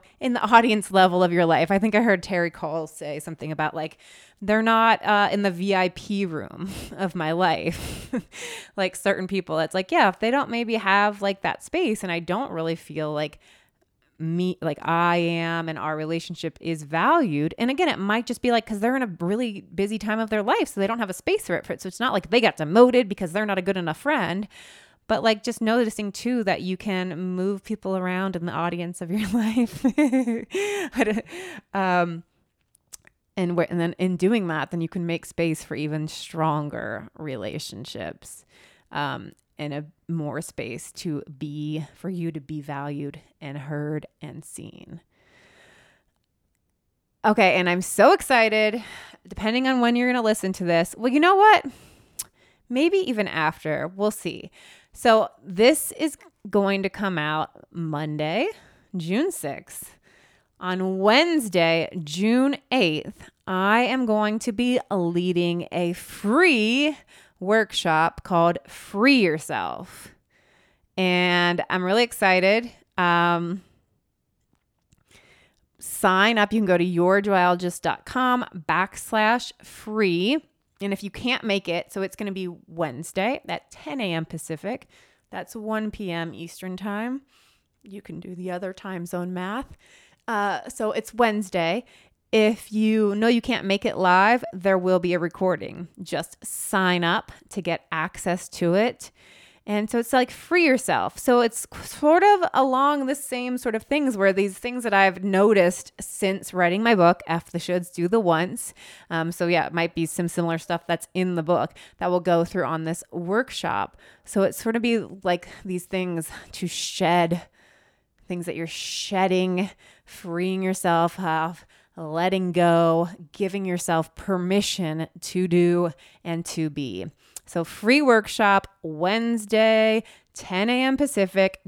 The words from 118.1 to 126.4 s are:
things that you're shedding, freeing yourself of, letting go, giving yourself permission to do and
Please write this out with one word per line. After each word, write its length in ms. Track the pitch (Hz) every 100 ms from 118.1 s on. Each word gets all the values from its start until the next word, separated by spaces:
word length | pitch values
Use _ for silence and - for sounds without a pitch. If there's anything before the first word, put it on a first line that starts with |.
| _ -
things 180 | 180 170
that 120 | 160
you're 100 | 165
shedding, 1040 | - - - - 196 190 185 185 180 190 - _ _
freeing 580 | _ - 180 170 185 190
yourself 580 | 190 185 180 165 170 -
of, 460 | 175 160 160 170 - _ _ -
letting 560 | 156 160 185 185 180
go, 560 | 175 175 170 165 165 170 180 165
giving 320 | - 190 196 190
yourself 500 | 180 - 165 156 -
permission 920 | - 185 175 208 - - 160 156 156 -
to 280 | - 180 185
do 440 | 175 175 175 170 - - _
and 220 | 170 165